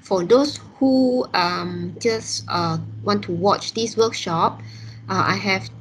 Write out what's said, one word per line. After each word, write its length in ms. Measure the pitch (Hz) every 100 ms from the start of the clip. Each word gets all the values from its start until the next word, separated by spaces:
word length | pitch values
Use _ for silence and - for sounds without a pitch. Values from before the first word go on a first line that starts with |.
for 220 | - 190
those 340 | 175 240 294 - - -
who, 480 | 269 262 254 247 - 185
um, 600 | 175 180 175 175 175 170
just, 420 | 233 226 - - -
uh, 320 | 180 170 160 - -
want 180 | - 208 202
to 60 |
watch 440 | 170 196 180 - -
this 200 | 226 214
workshop, 640 | 226 233 - 165 202 - - - - - -
uh, 160 | 185 -
I 80 | 190
have 340 | 202 190 - -